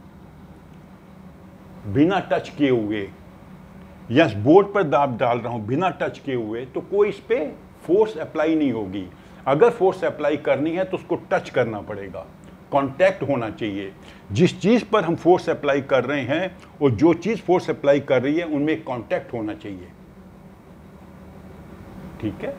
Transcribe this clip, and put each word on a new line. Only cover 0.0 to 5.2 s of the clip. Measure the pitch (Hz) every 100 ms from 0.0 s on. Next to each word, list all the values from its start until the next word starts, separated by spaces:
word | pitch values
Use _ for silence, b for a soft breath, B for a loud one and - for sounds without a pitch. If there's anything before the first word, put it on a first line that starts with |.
| - - - - - - - - - - - - - - - - - - 104
बिना | 104 160 190
touch | - 170 -
किए | - 139
हुए, | 123 104 107 98 - - - - - - - - - -
या | 120 156
इस |
board | 101 107 175 202
पर | 202
दाब | 160 143 143
डाल | 113